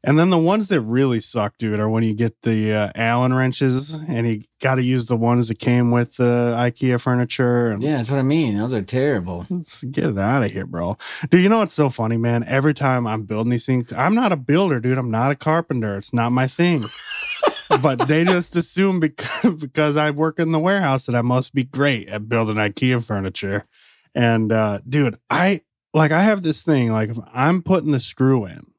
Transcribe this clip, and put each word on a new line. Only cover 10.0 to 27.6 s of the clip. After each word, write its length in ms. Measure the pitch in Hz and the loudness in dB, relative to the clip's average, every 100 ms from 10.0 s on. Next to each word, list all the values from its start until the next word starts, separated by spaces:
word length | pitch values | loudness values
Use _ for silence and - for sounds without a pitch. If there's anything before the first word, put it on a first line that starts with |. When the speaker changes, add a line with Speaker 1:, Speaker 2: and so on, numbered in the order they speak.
Speaker 1:
it 140 | 147 98 | -2 0
outta 280 | 101 135 104 | 0 0 0
here, 200 | 98 87 | -4 -8
bro. 300 | 85 87 107 - - 147 | -6 -6 -6 -12 -12 4
Dude, 140 | 180 | 4
you 60 | 190 | 6
know 100 | 226 | 4
what's 140 | 196 | 0
so 160 | - 143 | 0 0
funny, 280 | - 110 113 | 0 -2 0
man? 260 | 117 117 | 2 0
Every 280 | 117 131 147 | 0 2 2
time 300 | 143 139 127 117 | 2 0 0 -2
I'm 180 | 110 | -4
building 260 | 101 107 113 | -4 -2 0
these 160 | 123 - | -2 0
things, 260 | 127 117 | -2 -2
I'm 220 | 117 147 | -2 0
not 160 | 226 240 | 2 0
a 60 | 160 | -2
builder, 420 | 123 156 196 127 | 0 2 2 0
dude. 200 | 123 131 | 0 -2
I'm 120 | 123 | 0
not 220 | 110 131 | 0 0
a 40 | 143 | 0
carpenter. 600 | 156 165 170 127 110 98 | 0 -2 -2 -4 -4 -6
It's 160 | - | -4
not 160 | 120 117 | -2 0
my 140 | 127 131 | 0 0
thing. 380 | - 175 156 101 | 0 2 2 -4
<laughs> 40 | - - - - - - - - 147 | -12 -12 -10 -8 -2 -2 -2 -2 2
But 240 | 139 127 127 | 2 0 0
they 180 | 151 | 2
just 300 | 175 180 175 | 2 0 0
assume 460 | 170 170 180 196 185 | -4 -2 0 0 2
because, 540 | 156 - 131 - 226 | -2 -2 -10 0 0
<laughs> 60 | 160 | -2
because 360 | 143 156 151 147 | -6 0 2 2
I 160 | 151 | 0
work 260 | 143 160 156 | 0 -2 0
in 140 | 165 | 0
the 60 | 160 | 0
warehouse 480 | 175 196 160 135 - | 0 0 0 0 0
that 100 | 120 | 0
I 40 | |
must 320 | 120 127 - | 2 0 0
be 120 | 139 | -4
great 440 | 127 131 143 120 - | -4 0 0 0 -6
at 200 | 104 107 | -10 -2
building 280 | 113 110 107 | -2 0 0
ikea 480 | 107 - 127 127 | -2 0 0 0
furniture. 640 | 113 104 95 - 98 101 - _ - _ _ | -2 -4 -4 -6 -6 -6 -8 _ -20 _ _
And, 380 | 127 120 113 110 | 0 2 2 2
uh, 260 | 113 110 101 - | 0 0 -2 -2
dude, 300 | 147 131 98 _ | 0 0 -2 _
I, 340 | - 185 185 _ _ _ | 0 0 0 _ _ _
like, 200 | 156 151 | 2 2
I 100 | 156 | 4
have 220 | 208 202 | 2 2
this 180 | 165 151 | -2 -4
thing, 300 | - 143 117 | 0 2 2
like, 180 | 110 107 | 0 -2
if 80 | 113 - | -6 -8
I'm 280 | 120 143 180 | 0 2 2